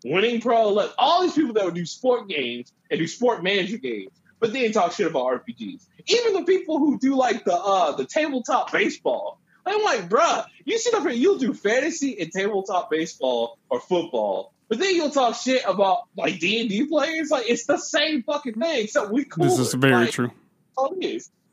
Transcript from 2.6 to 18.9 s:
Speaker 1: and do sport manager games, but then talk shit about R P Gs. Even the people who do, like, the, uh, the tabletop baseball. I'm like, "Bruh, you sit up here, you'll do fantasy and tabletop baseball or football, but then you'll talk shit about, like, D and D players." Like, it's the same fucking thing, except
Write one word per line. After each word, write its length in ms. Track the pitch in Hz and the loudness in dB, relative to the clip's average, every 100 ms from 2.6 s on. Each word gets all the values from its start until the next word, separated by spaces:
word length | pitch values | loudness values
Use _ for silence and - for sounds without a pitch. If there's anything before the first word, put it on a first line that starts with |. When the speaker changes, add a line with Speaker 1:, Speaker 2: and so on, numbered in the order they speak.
| 123 _ _ | -12 _ _
Speaker 1:
and 80 | 151 | -4
do 80 | 165 | -4
sport 380 | - 240 202 | 0 0 0
manager 320 | 175 202 180 226 | 0 0 -2 -6
games, 340 | 127 107 95 _ _ _ | -6 -8 -10 _ _ _
but 120 | 226 | -2
then 200 | 262 226 | 0 0
talk 200 | 214 175 | 2 0
shit 140 | - 165 | 0 0
about 200 | 156 127 | 0 0
R 120 | 123 | -2
P 140 | - | -6
Gs. 340 | 120 104 85 _ _ - | -10 -12 -12 _ _ 0
Even 260 | 453 466 | 2 2
the 100 | 381 | 0
people 340 | - 370 302 311 | 2 2 2 2
who 200 | 294 208 | 2 2
do, 160 | 262 | 2
like, 300 | 269 247 233 | 2 2 0
the, 100 | - 175 | 0 0
uh, 360 | 202 190 160 | 2 2 2
the 140 | 139 - | 0 -2
tabletop 640 | 320 302 262 226 247 - | 0 0 -2 -2 -2 0
baseball. 640 | 160 208 - 151 113 101 - _ _ 359 | 0 0 -2 -2 -2 -4 -12 _ _ -4
I'm 180 | 427 | 0
like, 240 | 415 262 170 | 2 0 0
"Bruh, 380 | 233 320 123 - _ | 2 4 2 -4 _
you 140 | 262 453 | -4 -2
sit 160 | 480 | 0
up 80 | 440 | 0
here, 80 | 294 | 0
you'll 260 | 233 339 381 | 2 2 4
do 140 | 240 | 0
fantasy 640 | - 202 247 311 330 277 208 | -2 0 2 0 -2 -4 -4
and 140 | 165 | -6
tabletop 580 | 190 196 202 190 185 170 | -4 -2 -2 -2 -4 -2
baseball 680 | 156 160 - 131 120 117 - _ | -2 -4 -2 0 0 -2 -6 _
or 100 | 123 | -6
football, 760 | - 175 165 113 104 95 - _ _ | 0 -2 0 -2 -2 -2 -6 _ _
but 100 | 226 | -2
then 160 | 381 | 2
you'll 160 | 349 302 | 2 2
talk 260 | 277 247 226 | 2 0 0
shit 260 | 254 254 208 | 0 0 0
about, 380 | 190 190 180 - - | 2 2 2 -2 -4
like, 240 | - 170 | -4 -2
D 220 | 175 220 | -2 0
and 80 | 233 | 0
D 160 | 190 302 | -2 0
players." 440 | 311 294 320 302 | 0 0 -2 -2
Like, 180 | 285 226 | -2 0
it's 180 | 240 - | -2 0
the 100 | 320 | -2
same 460 | - 311 311 302 | 0 -2 0 -2
fucking 320 | 226 294 277 | -2 -4 -4
thing, 300 | 214 330 285 | -4 -2 0
except 280 | 214 | 0